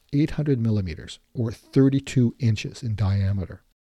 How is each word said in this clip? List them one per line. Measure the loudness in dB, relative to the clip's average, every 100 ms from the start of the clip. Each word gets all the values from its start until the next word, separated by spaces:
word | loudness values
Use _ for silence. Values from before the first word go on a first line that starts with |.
| _
eight | 0 0
hundred | 0 0 0
millimeters, | 2 0 -2 -8 -12 -18 _
or | -6 -6
thirty-two | -6 _ 4 4 4 0 2 2 2
inches | 0 0 -4 -8
in | -6 -2
diameter. | 0 2 0 -2 -6 -12 _ _